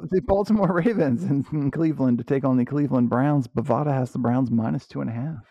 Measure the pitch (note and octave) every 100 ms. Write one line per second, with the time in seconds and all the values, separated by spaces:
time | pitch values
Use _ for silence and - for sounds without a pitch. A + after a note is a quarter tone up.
0 | E3+ F#3 - G3 G3+ G#3+ F#3 F3+ A#3 G3+
1 | D3 A#2 F3 C#3 C3 D#3 C#3 D3 D#3+ C#3
2 | C3 A#2+ A#2+ C#3 C3+ B2+ B2 C#3+ C#3+ C3
3 | A#2+ A#2+ C#3+ D3 A#2+ - A2+ B2 D3 C3+
4 | B2 - A#2+ B2 B2+ A#2 A2+ D3 - C#3
5 | C3 A#2 C#3+ C#3+ -